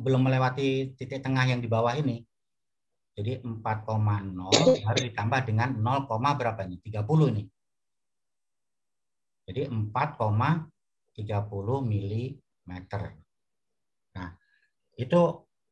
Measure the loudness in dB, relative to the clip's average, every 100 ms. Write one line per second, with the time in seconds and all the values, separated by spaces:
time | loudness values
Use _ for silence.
0 | 2 4 4 4 2 0 0 0 -2 -8
1 | -10 -6 0 2 4 2 2 2 2 2
2 | 0 -2 -8 _ _ _ _ _ _ _
3 | _ -8 -6 -4 -6 -6 -4 -4 -2 0
4 | 2 2 -2 -8 2 4 6 4 2 0
5 | -2 -4 -2 0 0 0 0 0 0 0
6 | -2 0 0 0 -2 -4 -8 -10 -8 -6
7 | 2 4 4 2 -4 _ _ _ _ _
8 | _ _ _ _ _ _ _ _ _ _
9 | _ _ _ _ -10 -6 -4 -2 -2 -2
10 | -2 0 2 4 4 2 -2 _ _ _
11 | _ -12 -4 -4 -2 -4 -2 0 0 -2
12 | -2 -4 -6 -8 _ _ -14 -14 -8 -8
13 | -8 -14 _ _ _ _ _ _ _ _
14 | _ -12 -12 -14 _ _ _ _ _ -10
15 | 2 4 4 0 _ _ _